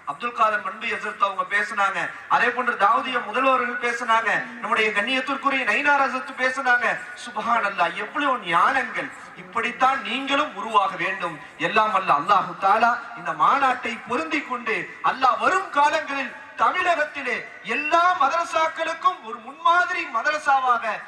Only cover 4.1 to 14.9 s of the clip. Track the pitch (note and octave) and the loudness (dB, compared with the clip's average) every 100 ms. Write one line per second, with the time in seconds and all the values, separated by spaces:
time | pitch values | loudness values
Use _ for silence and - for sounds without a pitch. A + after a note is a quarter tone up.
4.1 | A3+ G#3+ F3 - - G#3 A3 G#3+ G3+ A3 | 2 2 0 -2 -10 -2 0 2 0 0
5.1 | C4 C4+ C#4 C4+ C4+ A3+ A3 D4 C#4 C4+ | -2 -2 -2 0 0 0 0 4 4 2
6.1 | B3 - - B3+ C4 B3+ B3 A3 - - | -2 -8 -2 -2 0 2 2 2 -4 -8
7.1 | - A#3+ G#3+ A3 A#3 G3+ F#3+ E3+ F3+ G#3 | -14 -10 -6 0 0 0 0 -2 -2 -6
8.1 | D4+ D4 B3 F#3 E3+ G#3+ C4+ A#3 - C#3+ | -2 0 0 2 4 4 2 -2 -6 -8
9.1 | - - - F3+ A3+ A3+ A#3 C4 C4+ G3+ | -12 -18 -18 -8 -4 -4 2 2 2 -4
10.1 | B3+ C4+ C#4 D4+ F#3+ A3+ G#3+ F#3 F3+ F3+ | -6 0 0 0 -4 0 2 2 -2 -4
11.1 | F#3 F3 D3+ - - E3 A3 G#3+ F#3+ F#3 | -4 -6 -8 -16 -6 0 2 2 2 2
12.1 | - F3 G3 F3+ E3+ G3 A3 A#3 G3+ - | 2 4 2 2 0 2 4 4 2 -6
13.1 | E3+ E3+ D#3 G3+ C4 C4+ B3 A#3 A3+ - | -10 -8 2 2 4 2 0 -4 -8 -4
14.1 | B3 D#4 D#4 - B3 A3 G3 D#3 | -4 -2 -4 -4 -6 -4 -4 -6